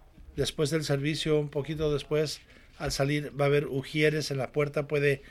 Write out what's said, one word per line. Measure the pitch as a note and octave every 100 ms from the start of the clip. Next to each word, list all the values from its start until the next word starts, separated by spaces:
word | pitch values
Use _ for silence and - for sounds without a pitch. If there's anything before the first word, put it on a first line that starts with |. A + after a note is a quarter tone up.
| - - - -
Después | C3 - C#3+
del | D#3+
servicio, | D3 C#3 D3 D3+ D#3+ D3+
un | D3
poquito | D3 C3+ D3+ D3+
después, | C#3+ - D3+ D3+ - - - - -
al | D3
salir, | - C#3 D3 C#3+ C3+
va | C#3+
a |
haber | D3 D3
ujieres | C3+ - D#3 D3+ D#3 C#3
en | C3+
la | A#2+
puerta, | D3 C#3+ D3+ C#3+
puede | D3 C#3+ C#3+ -